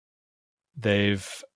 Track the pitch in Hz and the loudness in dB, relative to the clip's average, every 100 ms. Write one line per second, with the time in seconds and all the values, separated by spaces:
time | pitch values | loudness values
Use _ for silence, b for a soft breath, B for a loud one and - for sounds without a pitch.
0 | _ _ _ _ _ _ _ - 110 101 | _ _ _ _ _ _ _ -4 0 2
1 | 101 101 - - - | 2 0 -4 -14 -18